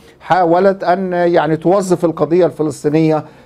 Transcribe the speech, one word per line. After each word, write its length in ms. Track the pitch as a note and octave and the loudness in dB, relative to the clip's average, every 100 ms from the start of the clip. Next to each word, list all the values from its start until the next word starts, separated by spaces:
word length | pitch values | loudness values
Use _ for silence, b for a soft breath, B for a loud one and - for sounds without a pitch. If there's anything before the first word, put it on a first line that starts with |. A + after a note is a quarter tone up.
| B B | B B
حاولت 640 | - E3+ F3 F3 G3 G3 | -2 0 2 2 2 0
أن 300 | F3 F3+ F#3+ | -2 -2 -2
يعني 440 | F3 F3 E3+ D3+ D#3+ | -2 0 0 0 0
توظف 480 | E3 G3 F#3 F3+ E3+ | 0 0 0 -2 -2
القضية 400 | D#3+ D3 F3 E3 | -2 -2 2 0
الفلسطينية 800 | - D#3 - D3+ D3+ D#3+ D#3 D3 B | -2 -6 -4 -2 0 0 0 -4 B